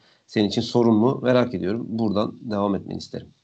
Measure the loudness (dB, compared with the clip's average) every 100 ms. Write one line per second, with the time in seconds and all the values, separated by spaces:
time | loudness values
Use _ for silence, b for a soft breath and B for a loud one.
0 | b b _ 0 0 0 0 2 4 6
1 | 4 2 2 2 2 -2 -4 -4 -4 -4
2 | 0 0 -2 -6 -6 -2 0 -2 -6 -12
3 | -10 -14 -14 _